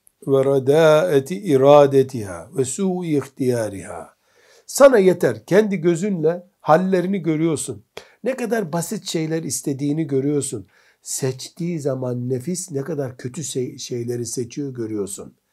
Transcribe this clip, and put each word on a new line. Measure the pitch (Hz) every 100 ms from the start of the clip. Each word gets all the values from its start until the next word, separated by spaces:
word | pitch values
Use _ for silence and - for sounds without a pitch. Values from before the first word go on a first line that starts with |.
| _ _ -
وَرَدَاءَةِ | 135 135 139 127 151 160 151 185 139 139 185 208
اِرَادَتِهَا | 135 139 147 143 135 127 127 101 85 -
وَسُوءِ | - 127 - 190 180 175 147
اِخْتِيَارِهَا. | 127 - 127 120 107 98 - 85 - _ _ _ _ _ -
Sana | - 277 240
yeter, | 185 175 151 107 -
kendi | 180 214 190
gözünle | 175 165 208 180 156 175 - _
hallerini | - 160 185 185 180 196
görüyorsun. | 160 156 165 147 - 101 _ - - _
Ne | 226 254
kadar | 233 226 175
basit | 170 165 214 -
şeyler | 175 160 165
istediğini | 160 - - 135 143 151 156
görüyorsun. | 135 139 147 123 113 95 _ _ _
Seçtiği | - - 135 127 - - 170 165
zaman | 139 131 127 123 123
nefis | 127 127 180 -
ne | 139
kadar | 135 147 131 127
kötü | 123 127
se-, | 143 139 123 -
şeyleri | - 123 117 120 117
seçiyor | - 113 - 139
görüyorsun. | 123 110 107 95 - 71 _ _